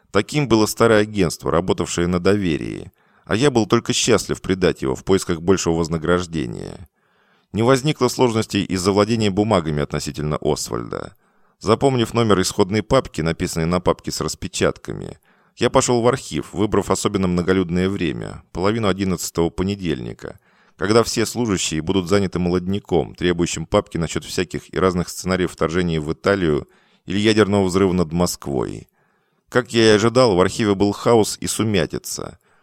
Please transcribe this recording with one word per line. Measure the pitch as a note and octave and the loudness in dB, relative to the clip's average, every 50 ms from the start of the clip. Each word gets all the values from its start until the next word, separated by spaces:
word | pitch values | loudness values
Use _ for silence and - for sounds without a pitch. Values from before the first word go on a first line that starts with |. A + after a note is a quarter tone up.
| _ _ | _ _
Таким | - G2 G#2+ - - D3+ D3 A#2+ | -2 -2 -2 0 -2 -2 0 2
было | A2+ A2 G#2+ G#2 | 2 2 2 2
старое | - - A#2+ A#2 A2+ G#2+ | 2 2 2 4 4 4
агентство, | G#2+ G#2+ G#2+ G2+ F#2 D#2 - - - C2 | 2 0 0 0 0 0 0 -2 -4 -2
работавшее | C#2 E2 F2+ F#2 G2+ F2 F2+ D#2 - - E2+ F2 | 0 0 0 0 -2 -2 -4 -4 -2 -2 0 0
на | F2+ F2+ | 0 0
доверии, | F2 F#2+ G2+ G#2 G2 F2+ D2+ C2 A#1 A1 G#1+ G1+ G1+ - - _ _ _ _ _ _ | 2 2 2 2 0 -2 -2 -2 -4 -6 -10 -10 -12 -16 -20 _ _ _ _ _ _
а | - F2+ | -4 -2
я | G#2+ C3 D3 | 0 2 2
был | A#2+ A#2+ G#2+ | 2 2 2
только | F#2 - A#2 - - | 4 2 2 2 0
счастлив | B2 - - - A#2 F#2 - - C#2+ - | -2 0 2 2 2 2 0 -2 -6 -6
предать | - - F#2 F#2+ F2+ E2+ C#2+ - | -4 -2 0 2 2 2 0 0
его | - C2+ B1+ | -2 -4 -4
в | - - | -4 0
поисках | - F#2+ F#2+ - - F2+ D#2+ | 0 0 2 2 0 -4 -2
большего | E2 F2 G2 F2+ - F2 E2 | 0 2 2 2 2 0 0
вознаграждения. | E2 E2+ D2+ D#2+ E2 D2+ D#2+ F2 F2+ F2+ E2+ E2 D#2+ C2+ A#1 A1 G1+ G1+ G1+ G1+ - - - _ _ _ _ _ _ _ _ _ _ _ _ | 0 0 -2 -2 -2 0 0 0 0 0 -4 -6 -6 -6 -6 -8 -10 -12 -12 -14 -16 -18 -20 _ _ _ _ _ _ _ _ _ _ _ _
Не | - F#2+ | -4 0
возникло | A2+ A#2+ C3+ C3 B2 D3+ D3 - B2+ B2 | 4 4 4 4 2 0 0 2 0 0
сложностей | - - C3 B2 A2 A2+ A2 - - G2+ F#2 | 2 2 2 2 2 0 -2 0 0 -2 0
из-за | - F2+ F#2+ F2 G2 G2 | 0 -2 0 2 2 4
владения | G2+ G#2 G#2 A#2+ A2 A2 G#2 | 4 4 2 2 0 0 0
бумагами | F#2 F#2+ G#2 A2 G#2+ F#2 E2 D#2 D2+ D2 C#2+ | 2 2 2 2 2 2 0 0 -2 -2 -2
относительно | - - D2 - D#2 C#2+ C#2+ D2 D2+ D2+ - | -2 -4 -6 -6 -6 -6 -6 -4 -4 -4 -2
Освальда. | - - D2+ C2+ - - A#1 A#1 A#1 A1 G1+ G1+ G1+ G1+ - _ _ _ _ _ _ _ _ _ | -2 -2 -2 -2 -4 -6 -6 -6 -6 -8 -8 -10 -10 -12 -16 _ _ _ _ _ _ _ _ _
Запомнив | - - A2 - C3+ C#3 C3 B2 A2+ G#2 - | -2 0 0 2 2 0 2 0 -2 -2 0
номер | A#2 A#2 A2 G2+ F2+ | 0 2 2 2 2
исходной | F#2 - - - G#2 F#2 G2+ G#2+ G#2 | 2 0 0 0 0 0 0 -2 -2
папки, | - C#3+ C3+ - - - - | 0 0 0 0 -2 -4 -4
написанной | D#2 E2 E2 - F#2 E2+ - E2+ E2 | -4 -4 -2 -2 -4 -4 -4 -2 -2
на | E2 F2+ F2+ | -2 -2 0
папке | - - E2 - - - | 0 0 -2 -2 -4 -8
с | - - | -8 -6
распечатками, | D2+ D2+ - - - F#2 - - - D#2 B1+ - - - A1 G1+ G1+ G1+ - - _ _ _ _ _ _ _ - | -6 -6 -6 -8 -10 -10 -4 -2 0 0 0 -2 -8 -12 -12 -10 -12 -14 -14 -18 _ _ _ _ _ _ _ -4
я | A#2 B2 | -2 0
пошел | - C3+ B2+ - B2 A#2+ | 2 2 2 2 2 2
в | A2+ B2 | 2 2
архив, | B2 B2+ - - - D2 A#1+ - - | 0 -2 -4 -8 -8 -8 -8 -6 -4
выбрав | D#2+ G2+ A2 F#2+ G2+ F2+ - | -2 -2 0 0 0 0 0
особенно | G2 F#2+ - A2+ G#2 G2 F#2+ F2+ | 0 0 0 -2 0 0 0 0
многолюдное | F2+ F2 F2 E2 F#2 F#2+ F#2 A#2+ F2 F2+ F#2 F#2+ | 0 0 0 2 2 0 0 0 0 0 0 0
время, | G2 G2+ F2+ D#2 B1+ A#1 G#1+ G1+ G1+ - - _ - | -2 -2 -4 -4 -4 -6 -8 -12 -14 -16 -18 _ -6
половину | - F2+ G2+ A2 A#2 A2+ G2+ | -2 -2 0 0 0 0 -2
одиннадцатого | F2+ F#2+ G2 F#2+ F2+ E2 - - - - E2+ E2 | 0 0 -2 -2 -2 -4 -6 -4 -2 0 0 0
понедельника – | - - F#2 F#2+ G2+ G2+ F#2+ E2 D2 B1+ A#1 A#1 A1 - - - - - _ _ _ _ _ _ _ - | 0 -2 -4 -4 -4 -4 -4 -4 -4 -4 -6 -10 -12 -14 -14 -16 -16 -18 _ _ _ _ _ _ _ -6
когда | - F#2+ G#2+ A2 F#2 | 0 2 4 4 4
все | - - A#2+ A2 - | 2 0 -2 -2 -2
служащие | - A2+ B2 A2+ G2 E2+ - - - D#2 D#2 | -2 -4 -2 0 0 -2 -2 -2 -4 -4 -2
будут | E2 F#2+ G2 F2+ E2 | -2 -2 -2 0 2
заняты | F#2+ G2+ G2+ F2+ - F2 | 0 0 0 0 -2 -2
молодняком, | F2+ F2 F2 F#2 F2 F2+ G2 G2+ - - F#2 E2+ C2 G#1 G#1 | 0 0 0 0 0 -2 -6 -6 -4 -2 0 0 0 -2 -4
требующим | - F2 F2+ F2 E2+ F2 D#2+ - - E2 - | -2 0 0 0 0 0 -2 -2 -6 -4 -2
папки | - G#2 G2+ - - E2+ | 0 0 0 -2 -4 -4
насчет | E2 D#2 - E2+ D2+ | -4 -4 -4 -6 -8
всяких | - - - F#2 - - C#2+ - - - | -6 -4 -4 -4 -4 -6 -10 -10 -8 -2
и | - | 0
разных | E2+ F#2+ F2 F2+ E2+ - | 2 2 2 0 -2 -4
сценариев | - - - F2+ F#2 F2+ F2+ D#2+ | -6 -8 -4 -2 -2 0 0 -2
вторжения | - - E2 D#2 D#2 F2+ F2+ F2 E2 D#2+ | -2 -2 -4 -2 0 0 0 0 -2 -2
в | D2 D2+ | -2 -4
Италию | D#2+ - - G2 G2+ G2+ F2+ D#2+ D2+ C2+ - - _ _ _ _ _ _ _ | -6 -2 0 0 2 2 2 0 0 0 -2 -6 _ _ _ _ _ _ _
или | - F2+ G2+ | -6 -4 0
ядерного | G#2 A2 A2 G#2+ G#2+ F#2+ G2+ G2+ G2 | 2 2 4 4 4 4 4 2 2
взрыва | F#2 F2 F#2+ G2 F#2+ F2 | 2 2 2 2 4 2
над | F#2 F2+ D#2 | 2 0 0
Москвой. | D#2 F2 F2+ F2 - - - - C#2+ B1+ A#1 G1+ G1+ G#1+ - - _ _ _ _ _ _ _ _ _ _ _ _ | 0 0 0 0 -2 -6 -8 -6 -4 -4 -4 -4 -8 -12 -16 -20 _ _ _ _ _ _ _ _ _ _ _ _
Как | - B2 B2 - - | -2 -2 -2 0 2
я | A2+ A2+ A2 | 4 6 6
и | G#2+ | 6
ожидал, | G#2 G2+ A#2 A2+ B2+ C3 A#2+ F#2+ | 6 4 4 4 4 4 4 6
в | F2 | 4
архиве | F#2 G2+ - - A#2 G#2 G2+ | 4 2 2 0 0 2 2
был | F#2+ G2+ G#2 | 4 2 2
хаос | G2+ - - B2 A#2+ A2+ G#2 - - - | 0 0 2 4 4 4 4 2 -2 -6
и | - | -6
сумятица, | F2+ - - A2 A2+ G#2+ F#2 D#2 C2 - - - - - - - G1+ - - _ _ _ _ | -6 -4 -2 -2 0 0 0 0 0 -4 -8 -10 -10 -10 -10 -10 -12 -14 -18 _ _ _ _